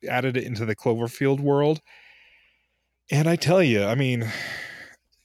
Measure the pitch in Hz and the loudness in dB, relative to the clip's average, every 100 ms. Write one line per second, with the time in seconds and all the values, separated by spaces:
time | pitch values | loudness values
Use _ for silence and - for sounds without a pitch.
0 | - 123 131 123 120 110 113 107 123 117 | -2 -2 0 -2 -4 -4 -4 -2 0 0
1 | 117 - 135 139 143 143 147 160 _ - | -2 -2 0 2 2 2 2 -2 _ -20
2 | - - _ _ _ _ _ _ _ _ | -20 -20 _ _ _ _ _ _ _ _
3 | - 143 160 170 143 185 160 107 101 123 | -2 0 2 2 2 4 4 4 2 0
4 | 131 120 113 - - - - - - - | 0 -2 -4 -8 -10 -12 -14 -18 -20 -20
5 | _ _ | _ _